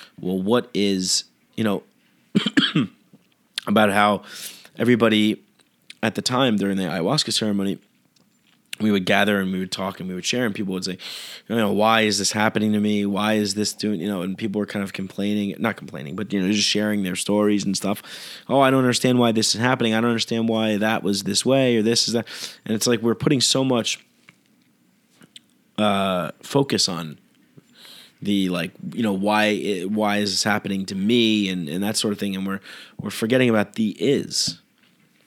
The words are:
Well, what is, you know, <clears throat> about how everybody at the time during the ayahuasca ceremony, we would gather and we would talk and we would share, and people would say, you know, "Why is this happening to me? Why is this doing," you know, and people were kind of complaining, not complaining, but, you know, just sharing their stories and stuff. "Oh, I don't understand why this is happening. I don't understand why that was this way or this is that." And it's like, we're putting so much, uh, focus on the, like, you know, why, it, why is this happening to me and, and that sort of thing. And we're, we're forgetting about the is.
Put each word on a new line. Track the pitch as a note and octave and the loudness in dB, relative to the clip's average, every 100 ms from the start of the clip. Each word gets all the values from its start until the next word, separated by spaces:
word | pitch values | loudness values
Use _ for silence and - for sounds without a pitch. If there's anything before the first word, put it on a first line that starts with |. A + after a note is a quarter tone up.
| - - | -20 -10
Well, | F2+ F#2+ | -4 -2
what | F#2 A#2+ - | 0 0 0
is, | - G2+ F#2+ F#2 - - _ _ - | 0 0 0 0 -2 -4 _ _ -4
you | |
know, | A2 G2 - _ _ _ _ - - - - | -2 -2 -6 _ _ _ _ -2 0 0 2
<clears throat> | D#3+ A2 - _ - _ _ _ - - | 2 -2 -6 _ -20 _ _ _ -10 0
about | G#2 G#2+ | 4 4
how | G2 G#2 G2 - - - - - - | 6 4 2 -2 -16 -16 -16 -14 -2
everybody | A#2 A#2+ A2+ G#2+ G#2+ - _ _ _ _ - - | 4 6 6 4 2 0 _ _ _ _ -20 -4
at | A2 G#2+ | -4 -2
the | |
time | - B2+ C3 G#2 | -2 0 2 2
during | G2 G2 | 0 -2
the | |
ayahuasca | F2+ F2+ E2+ D3+ - | -2 -2 0 0 -2
ceremony, | - A2 G2+ G2 F#2 _ _ _ _ _ _ _ _ _ - | -2 -2 -2 -2 -4 _ _ _ _ _ _ _ _ _ -4
we | G#2+ | 0
would | G2+ F#2 | 0 2
gather | G2+ G2+ G2+ | 2 2 2
and | F#2+ | 0
we | F#2 | -2
would | F#2 | -4
talk | - F#2+ F#2+ | -6 -8 -8
and | F#2 | -8
we | F2+ | -8
would | - | -4
share, | B2 B2 | -2 -2
and | |
people | G2 F#2+ | -2 -4
would | F#2 F#2 | -4 -6
say, | F2 - - - - - | -8 -12 -16 -16 -16 -4
you | A2+ | 0
know, | G#2 | 2
"Why | G2 G#2+ A2+ | 2 4 4
is | G#2+ G2+ | 2 2
this | F#2 | -2
happening | G#2+ A2 A2 G#2+ | 0 0 2 0
to | G#2+ | 0
me? | G#2 G#2 G2+ | 0 0 0
Why | G2 G#2+ | 0 0
is | G#2+ G#2 G2 | 0 0 -2
this | G#2 | -4
doing," | - G#2 G2+ | -4 -4 -4
you | F#2 | -4
know, | G2 | -4
and | F2+ F#2 | -4 -6
people | A2 G#2 | -4 -4
were | G2+ | -4
kind | G#2 | -4
of | G2 | -6
complaining, | - F#2+ - G2+ G#2 G2+ - | -8 -10 -4 -2 0 -2 -4
not | - G2 | -4 -4
complaining, | - D2+ C#2+ F#2 | -10 -12 -10 -8
but, | G2+ | -4
you | G2+ | 0
know, | F#2 | 2
just | G#2+ G2+ | 2 2
sharing | G#2 G#2+ G#2 | 0 0 0
their | F#2 F2+ | -2 -4
stories | - G#2 G#2 G#2 G2 | 0 2 4 2 0
and | F#2+ | -2
stuff. | F#2+ G#2 - - - - - | -2 -4 -8 -16 -16 -14 0
"Oh, | C3+ | 4
I | C3+ | 4
don't | C3+ | 4
understand | B2+ A#2 C3 B2 | 2 2 2 4
why | A#2+ | 4
this | A2 G#2+ G2+ | 2 0 2
is | |
happening. | B2 B2+ A#2 | 2 2 2
I | A2 | 2
don't | A#2 | 2
understand | A#2 - A2+ A2+ | 0 -2 -2 0
why | A2+ A2 G#2 | 0 0 0
that | G#2+ A2 | 2 0
was | F#2+ G2+ | 0 -2
this | G2 G#2 B2 | -2 -2 2
way | C3+ C3 A#2 | 2 4 4
or | |
this | G#2+ A#2 - | 2 2 0
is | |
that." | A2+ A2 - - - - | -2 -4 -8 -14 -10 -4
And | G#2+ | -2
it's | B2 | 0
like, | A#2 | 2
we're | A#2 A2 | 0 0
putting | C3 C3+ | 2 2
so | - C3+ | 2 0
much, | C3+ B2 G#2+ - _ _ _ - _ _ _ _ _ _ _ _ - - _ _ _ - | 0 0 -2 -6 _ _ _ -20 _ _ _ _ _ _ _ _ -20 -20 _ _ _ -2
uh, | G#2+ G2 F#2+ F2+ D#2+ - | 0 2 0 -2 -4 -10
focus | - C#3+ C#3 A2+ - | -2 0 2 0 0
on | E2+ D#2+ C#2+ _ _ _ - - _ - - - - | -2 -8 -14 _ _ _ -20 -20 _ -20 -20 -20 -10
the, | G2 G2+ F#2+ | -2 0 0
like, | F2 F2 - F#2 | -2 -4 -8 -10
you | G2 | -4
know, | A2 | -2
why, | F#2+ G2+ G#2+ G#2+ | 0 2 4 4
it, | G2+ D#2 F#2+ F#2 | 2 0 -2 -2
why | G#2 G#2+ G#2 | 0 2 2
is | G#2 | 0
this | F#2+ | -2
happening | A2 G#2 G2 G2 F#2+ | 0 -2 -2 -4 -4
to | F#2+ | -2
me | G2 A#2+ A2+ G#2+ G2 | 2 4 4 2 0
and, | F#2 D#2 | -4 -4
and | E2+ | -4
that | G2+ A2 | -2 -2
sort | A2+ | -2
of | G#2 | -2
thing. | G#2 F#2+ | -4 -4
And | F#2+ | -4
we're, | G2 - - - - | -6 -10 -20 -20 -12
we're | G#2 | -10
forgetting | - A2 B2+ B2+ | -4 0 4 4
about | A2 G2+ | 4 2
the | - A2 | -2 -4
is. | - A2+ B2+ - - - - _ _ _ _ _ _ | 0 0 0 -2 -4 -4 -6 _ _ _ _ _ _